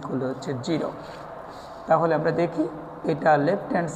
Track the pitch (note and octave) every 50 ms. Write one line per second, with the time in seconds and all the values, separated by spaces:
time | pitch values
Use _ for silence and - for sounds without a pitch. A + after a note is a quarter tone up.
0 | - - - B2+ B2+ B2+ C3+ C3+ - E3 C#3 A#2+ B2 D#3+ E3 D3 - - - -
1 | - - - - - - - - - - - - - - - - - - D#3+ D#3
2 | E3 E3 D#3 D3+ D3+ E3 D#3 E3 E3+ E3+ - - D#4 - - - - - - -
3 | - - D#3+ - - E3 D3+ C#3+ C#3+ D#3+ G3 G3 - - A#3+ F3+ E3+ D#3 D3